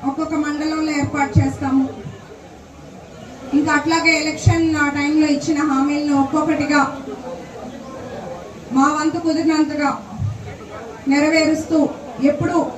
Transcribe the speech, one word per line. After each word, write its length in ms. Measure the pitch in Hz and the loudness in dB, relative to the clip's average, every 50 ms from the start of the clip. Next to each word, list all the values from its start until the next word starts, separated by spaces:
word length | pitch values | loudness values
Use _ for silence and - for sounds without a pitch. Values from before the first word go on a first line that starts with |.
| - 277 | -4 -4
ఒక్కొక్క 260 | 269 - 311 - 320 | -2 -2 -4 -2 -2
మండలంలో 580 | 302 302 294 294 294 311 311 311 311 311 302 | -2 -2 -2 -2 -2 -2 -2 -2 0 -2 0
ఏర్పాటు 480 | 302 285 277 277 - 294 277 269 262 277 | 0 0 -2 -2 0 -2 -2 2 4 4
చేస్తాము. 500 | 269 269 269 - 277 262 262 269 262 262 - - 202 - - - - - - - - - - - - - - - - - - - - - - - - - 254 - 262 262 269 | 4 4 0 -2 -2 0 2 2 2 0 -4 -10 -12 -12 -14 -14 -16 -18 -18 -18 -18 -20 -20 -20 -20 -20 -20 -20 -20 -18 -18 -18 -18 -18 -18 -18 -18 -16 -16 -16 -10 0 0
ఇంకా 200 | 294 294 302 294 | 2 2 4 2
అట్లాగే 480 | 294 294 311 330 330 330 330 330 311 | 2 2 2 0 2 4 4 2 2
ఎలక్షన్, 540 | 302 302 302 - - - 339 330 330 320 311 | 2 -2 -4 2 4 4 4 6 4 2 4
ఆ, 120 | 294 294 285 | 2 2 0
టైంలో 400 | 285 285 285 294 302 311 311 294 | 0 0 0 2 4 4 4 4
ఇచ్చిన 340 | 285 269 - - 311 285 | 4 2 2 0 0 2
హామీలను 600 | 311 311 269 269 269 285 294 294 294 294 285 277 | 2 2 2 2 2 2 2 0 0 2 2 2
ఒక్కొక్కటిగా 760 | 269 262 302 311 311 320 302 - 294 - 294 294 269 - - - - - - - - - - - - - - - - - - - - - - - - - - 147 - - - - - - - - - - | 2 2 2 0 2 2 0 0 0 2 4 4 2 2 -2 -8 -10 -10 -10 -10 -10 -10 -10 -10 -12 -14 -14 -14 -14 -12 -12 -14 -14 -14 -14 -12 -12 -10 -10 -10 -10 -10 -10 -12 -12 -14 -14 -14 -10 -2
మా 100 | 233 269 | 2 4
వంతు 360 | 269 - - 415 415 320 302 339 | 4 4 4 2 0 0 0 0
కుదిరినంతగా 840 | 330 330 311 311 320 311 320 302 311 - 294 294 294 269 - - - - 196 220 - - - - - - - - - - - - - - - - - 269 | 0 0 0 2 2 2 4 4 2 2 0 0 0 0 -2 -2 -8 -12 -8 -4 -4 -4 -4 -6 -10 -12 -12 -14 -14 -14 -14 -14 -12 -12 -14 -8 0 2
నెరవేరుస్తూ 840 | 269 285 294 311 320 320 311 302 320 - - - 330 311 277 - - - - - - - 254 | 2 4 4 4 4 4 4 4 2 0 0 0 2 2 2 2 0 -6 -12 -14 -8 2 2
ఎప్పుడూ 420 | 277 294 - - 330 349 339 285 - - | 2 2 4 0 0 2 0 0 0 -4